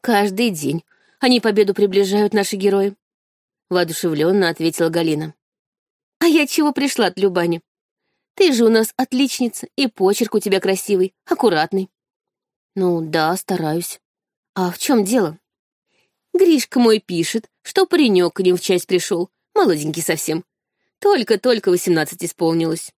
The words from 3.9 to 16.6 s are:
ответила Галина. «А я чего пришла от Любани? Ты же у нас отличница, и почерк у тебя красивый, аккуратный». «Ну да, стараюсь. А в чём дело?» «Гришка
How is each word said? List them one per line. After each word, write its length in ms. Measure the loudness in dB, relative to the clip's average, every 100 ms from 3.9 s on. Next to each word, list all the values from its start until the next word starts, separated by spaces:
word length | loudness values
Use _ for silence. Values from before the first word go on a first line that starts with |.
| -2 -4 0 2 2 0
ответила 400 | 0 -4 0 -2
Галина. 460 | 0 -2 -4 -6 -14 _ _ _ _ _ _ _ _
«А 80 | 2
я 220 | 2 2
чего 240 | 0 0
пришла 340 | 0 -4 0 -2
от 100 | 0
Любани? 460 | 0 0 -2 -2 _ _ _ _ _ _ _
Ты 180 | 0 2
же 120 | 4
у 40 | 4
нас 240 | 4 0 -2
отличница, 720 | -4 0 -2 0 -4 -4 -14 -4
и 100 | -4
почерк 480 | 0 0 2 0
у 60 | -2
тебя 180 | 0 -2
красивый, 560 | 0 -4 0 0 0 _
аккуратный». 680 | -6 0 2 2 0 -2 -6 _ _ _ _ _ _ _ _
«Ну 280 | -4 -2 -2
да, 340 | -2 -2 0 -2
стараюсь. 640 | -4 -4 -2 -4 -6 -14 _ _ _ _ _ -6
А 160 | -6
в 60 | -4
чём 260 | 0 0
дело?» 340 | 2 0 -2 -4 _ _ _ _ _ _ _ _ _
«Гришка 460 | 2 4 4